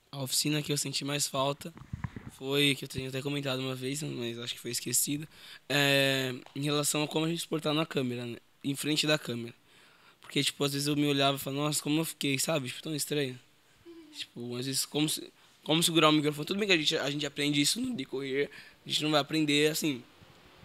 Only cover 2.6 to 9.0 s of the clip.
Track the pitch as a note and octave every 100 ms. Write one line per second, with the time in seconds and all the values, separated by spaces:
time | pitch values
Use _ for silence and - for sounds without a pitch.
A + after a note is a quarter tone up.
2.6 | C#3+ C3 C#3 C3 C3 C3 C#3 C#3+ C#3 C3
3.6 | C3 C3 C3 C#3+ D3 C3+ A#2+ A#2 A#2+ -
4.6 | A#2+ B2 - A#2+ - D3 D#3 - - -
5.6 | - C#3+ C#3+ C#3 C3+ C3+ C3 B2 - C#3
6.6 | D3 D3 D3 D3+ D3+ D#3+ D#3+ E3+ - D#3+
7.6 | D3+ D3+ D#3+ D3 B2+ A#2+ A#2+ A#2 - _
8.6 | C#3 C#3 C#3+ D3+